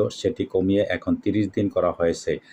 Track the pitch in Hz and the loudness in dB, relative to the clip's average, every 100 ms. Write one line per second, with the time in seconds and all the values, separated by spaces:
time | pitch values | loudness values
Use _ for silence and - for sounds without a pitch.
0 | 107 - 98 - 95 95 92 98 101 90 | 0 0 -4 -2 -2 0 2 2 2 -2
1 | - 85 104 98 101 107 101 92 87 - | -2 -2 0 0 0 0 0 2 0 2
2 | 85 80 - 73 - | 0 0 -2 -4 -6